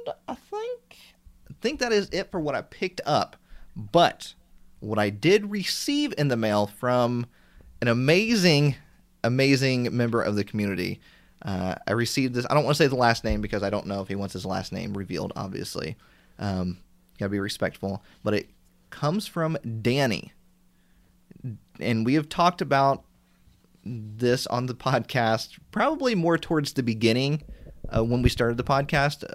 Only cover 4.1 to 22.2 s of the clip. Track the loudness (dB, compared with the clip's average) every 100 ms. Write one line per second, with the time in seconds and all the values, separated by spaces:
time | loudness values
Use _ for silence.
4.1 | 2 -10 -18 _ -20 -20 -14 -4 0 0
5.1 | 2 4 4 2 -4 -4 -4 -2 0 0
6.1 | 0 0 2 2 2 0 -2 0 2 2
7.1 | 0 -4 _ _ -20 -20 -4 0 2 4
8.1 | 4 4 4 6 6 4 0 -8 _ _
9.1 | _ 0 2 4 4 4 2 0 0 0
10.1 | 0 0 -2 -2 -2 -2 -2 -4 -6 -12
11.1 | -20 _ _ -8 -4 -4 -4 -2 -2 0
12.1 | 0 -2 -2 0 0 2 4 2 4 2
13.1 | 2 0 -2 -2 -2 -2 -2 -4 -6 -6
14.1 | -6 -6 -8 -6 -6 -6 -8 -8 -8 -6
15.1 | -6 -6 -6 -8 -8 -8 -8 -8 -10 _
16.1 | _ _ -8 -4 -2 -2 -6 -14 _ _
17.1 | -6 -2 -2 -2 -2 -4 -4 -6 -8 -12
18.1 | _ -2 -2 -2 _ _ _ _ -6 -2
19.1 | -2 -4 -4 -2 -2 -6 -2 0 2 2
20.1 | 0 -6 -20 _ _ _ _ _ _ _
21.1 | _ _ -16 -14 -14 _ -8 -2 0 2
22.1 | 2